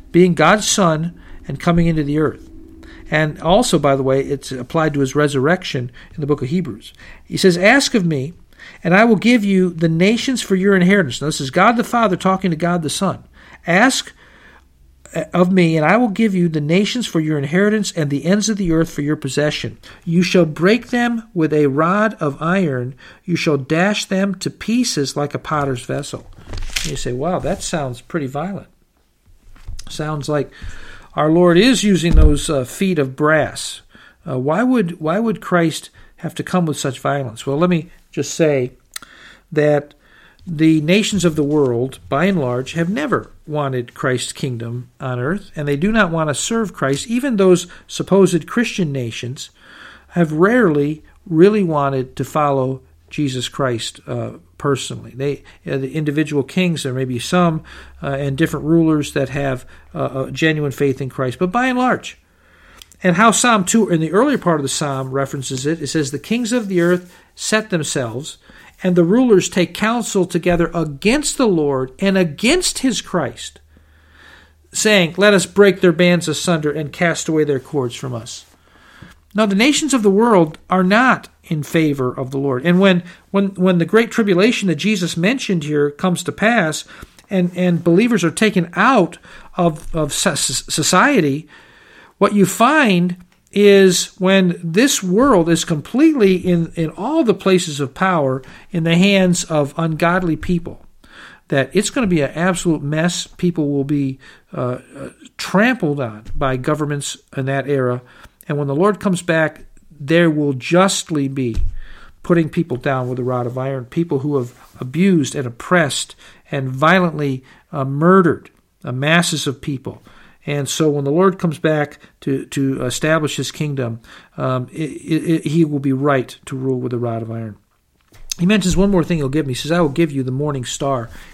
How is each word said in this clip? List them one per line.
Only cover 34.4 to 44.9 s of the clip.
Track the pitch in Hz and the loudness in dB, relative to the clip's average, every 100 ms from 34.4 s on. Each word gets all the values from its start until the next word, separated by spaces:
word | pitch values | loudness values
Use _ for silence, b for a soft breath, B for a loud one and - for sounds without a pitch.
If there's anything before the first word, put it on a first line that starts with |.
| 135 170 | -2 0
would, | 254 247 175 170 | 2 0 -2 -4
why | 156 190 | -4 -2
would | 226 208 | -2 -4
Christ | - 175 165 - - b b b | -2 0 0 -2 -12 b b b
have | 160 - | -10 -8
to | |
come | - 185 165 | -4 -2 0
with | 143 | -2
such | 143 123 | -6 -4
violence? | 139 139 127 110 - | -4 -4 -4 -8 -4
Well, | 143 | 0
let | 180 | 0
me | 170 147 b b | 0 -4 b b
just | - 139 | -8 -6
say | - 156 143 127 - _ - B B B B B | 0 2 2 -2 -8 _ -20 B B B B B
that | 151 151 147 147 _ b b b b - | 0 2 2 -2 _ b b b b -8
the | 151 160 156 | 0 4 4
nations | 151 196 190 202 | 4 2 2 0
of | 170 156 | 0 0
the | |
world, | 143 151 135 117 131 - - | 0 2 2 0 -4 -8 -6
by | 139 185 | -2 0
and | 185 | 0
large, | 127 123 135 | -2 -4 -4
have | 160 170 | -4 -4
never | 226 294 170 - - - | -4 -2 -2 -4 -16 -8
wanted | 151 139 131 120 | -4 -4 -4 -6
Christ's | - 139 123 - | -4 -2 -2 -6
kingdom | - 143 117 117 123 123 | -8 -8 -6 -8 -10 -12